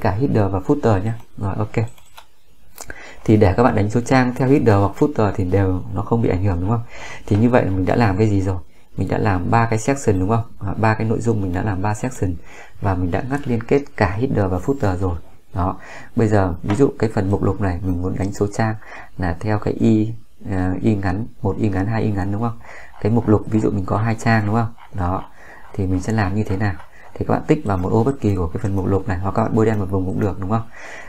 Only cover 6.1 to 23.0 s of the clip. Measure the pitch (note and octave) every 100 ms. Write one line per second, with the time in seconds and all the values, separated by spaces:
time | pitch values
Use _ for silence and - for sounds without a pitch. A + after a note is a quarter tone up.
6.1 | A#2 A2+ F2+ G2+ E2+ F#2+ A#2 A#2 - -
7.1 | - - G#2 A#2+ B2 - F#2+ F2+ - A2+
8.1 | F#2+ A2 G2+ F#2 F#2 - - - - F#2
9.1 | F#2 A2 F#2 F2+ A#2 A2+ A2 - C#3 -
10.1 | F#2+ F#2+ A#2 A2+ - G2 E2+ A2 G#2+ A2
11.1 | A2+ A#2 G#2+ F#2+ F#2 G#2 F#2 G2+ G#2+ B2+
12.1 | - F#2+ D#2+ - - - - G2+ F2+ F2+
13.1 | F#2 B2 C#3+ C#3 A#2 - C#3+ C#3+ - G2
14.1 | G2+ B2+ G#2+ F#2+ F2+ A2 C#3 G2+ F2+ F#2
15.1 | E2 - - - F#2 F#2 F#2+ - - -
16.1 | - A2 G#2+ F#2+ E2 - G2+ C#3 - A2
17.1 | - F#2+ G2 G2 G2 G2 F2 F#2+ F2 F#2
18.1 | G#2 G2+ - G2+ - A2 G#2 - - -
19.1 | - F2+ E2 G#2+ G#2 - - A2+ A2 A2
20.1 | A#2 - - - F#2+ F#2 F#2 A2 G2+ G2
21.1 | F#2 A#2+ - G2 - A2 F#2 G2 A2 G#2+
22.1 | G2 F#2+ G2+ A#2 A2+ - - - -